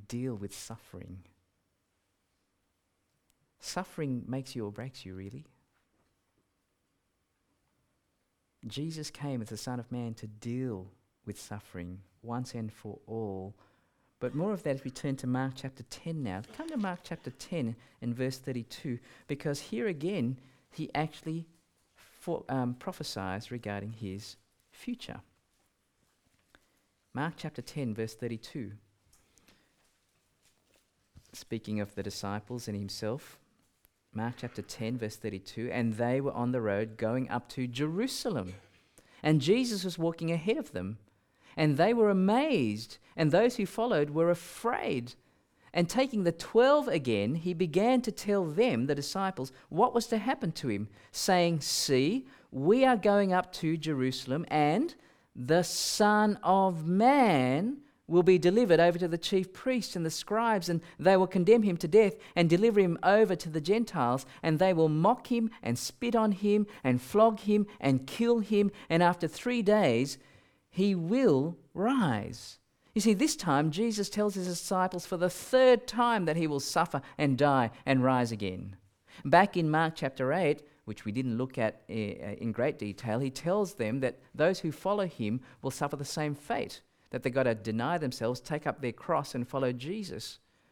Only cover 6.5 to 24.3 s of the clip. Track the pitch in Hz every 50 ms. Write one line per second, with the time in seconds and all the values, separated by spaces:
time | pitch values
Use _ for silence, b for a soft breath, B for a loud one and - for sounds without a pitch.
6.5 | _ _ _ _ _ _ _ _ _ _ _ _ _ _ _ _ _ _ _ _
7.5 | _ _ _ _ _ _ _ _ _ _ _ _ _ _ _ _ _ _ _ _
8.5 | _ _ - 117 104 135 151 165 160 156 151 - - - 139 143 135 123 110 -
9.5 | 110 104 - 131 123 123 113 - 127 123 120 117 113 - - 107 107 107 - 120
10.5 | 120 127 131 127 110 92 92 98 - _ _ _ _ _ - 104 104 - - -
11.5 | 104 104 - - - 92 87 87 92 98 98 _ _ _ - 117 117 123 123 -
12.5 | - 120 113 104 - - - 107 101 - _ - 110 113 110 104 98 95 95 101
13.5 | 104 b b b b b b b b b b b b b 127 127 131 147 175 208
14.5 | 214 180 - 156 135 135 - 131 - - - 143 131 131 - 127 127 127 131 135
15.5 | 131 - - 135 131 - 123 - - - - 165 165 156 135 104 90 95 113 -
16.5 | - - 320 330 320 247 208 190 175 175 - - 170 - - - - - - -
17.5 | 175 165 127 113 117 b b b b b b 120 120 123 131 131 131 - - 139
18.5 | 127 120 113 - - - - 143 120 120 B B B B B B 147 143 - 156
19.5 | 143 143 - - - 226 240 208 175 139 147 180 208 180 120 120 131 - b b
20.5 | b b b b b - 156 - - 139 160 151 - - - 160 160 165 165 -
21.5 | _ _ _ _ _ _ _ _ _ _ _ _ _ _ - 175 165 - - -
22.5 | 127 131 123 123 123 127 - 190 185 - 151 - - 101 95 95 92 104 113 -
23.5 | 123 123 117 107 101 101 98 107 113 110 110 98 95 101 110 -